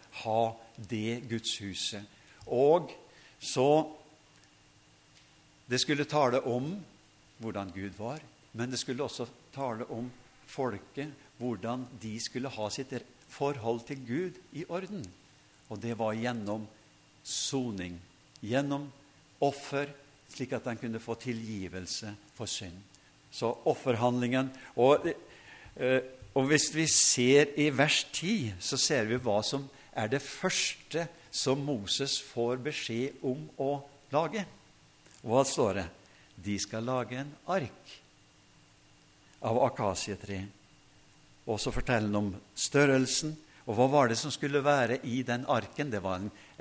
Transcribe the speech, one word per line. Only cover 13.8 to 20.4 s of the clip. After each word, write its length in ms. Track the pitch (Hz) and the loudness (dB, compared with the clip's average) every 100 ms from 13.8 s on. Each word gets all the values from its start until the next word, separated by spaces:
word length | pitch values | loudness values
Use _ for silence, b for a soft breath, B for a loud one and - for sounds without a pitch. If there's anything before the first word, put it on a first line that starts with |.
| 120 | -4
til 160 | 143 123 | -10 -4
Gud 320 | 127 185 - - | -4 -4 -8 -14
i 120 | 143 165 | -12 -6
orden. 360 | 170 185 202 101 - b b b b - | -6 -6 -10 -10 -16 b b b b -12
Og 120 | 107 | -8
det 140 | 117 113 | -6 -2
var 180 | 110 110 | -2 -2
gjennom 520 | 120 120 101 107 104 b b b b - | -4 -4 -4 -6 -8 b b b b -20
soning, 720 | - - - 139 127 101 90 87 90 - - - | -8 -6 -2 -2 -2 -4 -6 -10 -14 -20 -20 -14
gjennom 460 | 104 123 143 143 143 - b b - - | -2 0 0 -4 -6 -16 b b -20 -2
offer, 500 | 143 139 - 139 143 147 - - - | 0 0 -4 -4 -4 -8 -20 -20 -18
slik 220 | - | -8